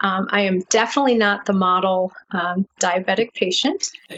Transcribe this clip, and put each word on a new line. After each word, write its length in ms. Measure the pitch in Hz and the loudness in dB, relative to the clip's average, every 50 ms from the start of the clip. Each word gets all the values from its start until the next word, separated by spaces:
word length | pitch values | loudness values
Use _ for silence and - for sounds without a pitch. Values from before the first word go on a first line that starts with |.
um, 260 | - 196 185 190 185 - | -2 -2 0 -2 -2 0
I 100 | 196 202 | 0 0
am 200 | 202 190 185 180 185 - | 2 2 0 0 0 0
definitely 440 | - 220 220 220 - 285 277 262 240 | 2 2 2 2 0 0 2 2 4
not 300 | 226 214 202 202 208 - | 4 4 2 0 0 -2
the 80 | - 196 | 0 0
model, 580 | 190 185 180 180 185 190 190 185 185 185 185 - - - - | 2 2 2 2 2 2 0 0 0 -2 -2 -6 -12 -16 -8
um, 340 | - 180 170 180 180 185 196 - _ - | -6 -4 -4 -2 -2 -2 -4 -4 _ -2
diabetic 520 | - 180 175 185 185 - 190 214 233 - - | -2 0 0 0 0 -2 0 -2 -2 -4 -2
patient. 520 | - 208 180 - - - 277 392 403 - - - - _ - - | -4 -2 -2 -2 0 0 0 -2 -2 -6 -8 -10 -16 _ -18 -16